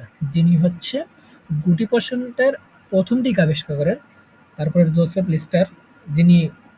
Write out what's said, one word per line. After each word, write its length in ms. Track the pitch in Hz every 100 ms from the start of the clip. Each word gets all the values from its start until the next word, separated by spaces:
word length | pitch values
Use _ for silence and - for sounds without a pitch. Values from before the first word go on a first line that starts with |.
| 120 _ 143
যিনি 260 | 165 170 165
হচ্ছে 460 | 180 175 - 269 330 _ _ _ - 151 180
গুটি 180 | 165 226
বসন্তের 640 | 240 - 247 247 240 262 277 _ _ _
প্রথম 340 | 190 185 247
টিকা 200 | 254 185
আবিষ্কার 340 | 160 151 - 143
করেন। 180 | 151 247 - _ _ _ _ -
তারপরে 340 | 151 180 165
জোসেফ 340 | 165 170 196 180
লিস্টার, 380 | 156 - 170 190 - _ _ -
যিনি, 420 | 147 175 175 160 - _